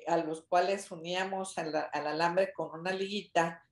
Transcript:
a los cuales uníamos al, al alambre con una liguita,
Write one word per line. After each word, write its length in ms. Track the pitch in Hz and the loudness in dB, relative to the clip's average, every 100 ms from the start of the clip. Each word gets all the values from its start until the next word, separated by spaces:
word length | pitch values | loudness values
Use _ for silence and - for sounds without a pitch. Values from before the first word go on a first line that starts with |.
| - | 0
a 120 | 170 | 2
los 260 | 156 160 | 2 -4
cuales 480 | - 180 185 196 - | 2 4 4 0 -4
uníamos 640 | 175 165 180 190 190 190 - | -10 -4 -2 -2 -2 -4 -4
al, 180 | 160 151 | -2 -2
al 320 | 147 147 147 | -2 -2 -2
alambre 460 | 151 170 175 190 | 2 2 4 2
con 260 | - 160 156 | 0 -8 -6
una 120 | 175 | -4
liguita, 720 | 190 196 202 180 170 170 170 - | -2 -2 -4 0 2 2 0 -16